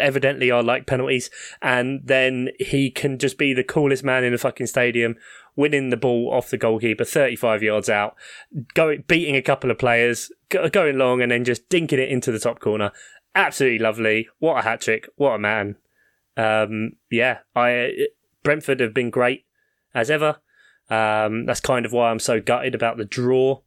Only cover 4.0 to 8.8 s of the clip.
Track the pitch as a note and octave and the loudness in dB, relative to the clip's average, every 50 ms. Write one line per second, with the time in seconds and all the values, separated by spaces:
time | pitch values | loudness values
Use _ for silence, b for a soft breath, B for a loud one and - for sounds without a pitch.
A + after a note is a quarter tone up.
4 | C#3 C3+ B2+ B2+ B2+ B2 A#2+ A#2+ - C3 - - B2+ A#2 - C3 B2 B2 A#2 A#2+ | 0 0 0 2 2 0 0 0 -2 -2 -4 -4 -6 -2 0 2 2 2 2 2
5 | A#2 A#2 A#2 - B B B B B B B - C#3 D3+ C#3+ C#3 C3+ C3 B2 A2+ | 0 0 -2 -6 B B B B B B B 0 0 2 2 0 0 0 -2 0
6 | A#2 B2+ A#2+ A#2+ A#2 - B2 B2+ - - - A#2+ - A#2 A2 A2 A2 A#2 A2 - | 0 2 2 2 0 0 0 -2 -2 -2 -4 -2 0 0 0 2 0 -2 0 -2
7 | A#2+ - - E3 C#3 B2+ A#2+ - - A#2 A2 G#2 A2 G#2+ G#2+ G#2+ G2+ - G#2+ G#2 | -2 -2 0 0 2 0 0 0 0 0 0 2 2 0 0 0 0 0 0 2
8 | G#2 A2 - B B B B B B B - D3+ A#2 - - E3+ | 0 -2 -4 B B B B B B B -12 -12 -10 -4 0 2